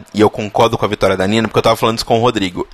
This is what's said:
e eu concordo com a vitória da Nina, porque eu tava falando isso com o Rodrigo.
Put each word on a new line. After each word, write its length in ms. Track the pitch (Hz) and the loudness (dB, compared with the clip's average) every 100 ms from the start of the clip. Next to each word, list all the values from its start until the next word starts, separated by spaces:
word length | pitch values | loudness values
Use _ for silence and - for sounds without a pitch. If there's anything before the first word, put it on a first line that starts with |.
| - | -8
e 60 | 101 | 2
eu 100 | 107 | 2
concordo 480 | - 104 - 113 113 | 2 -4 0 0 0
com 60 | |
a 40 | 104 | -4
vitória 280 | 107 98 95 | 0 0 0
da 100 | 95 | 0
Nina, 220 | 113 110 | 0 0
porque 100 | 113 | 0
eu 40 | |
tava 120 | 113 | 2
falando 220 | 113 117 113 | 2 0 -2
isso 100 | - | -2
com 120 | 117 | 0
o 40 | |
Rodrigo. 460 | 120 113 92 90 - | 2 0 -4 -6 -10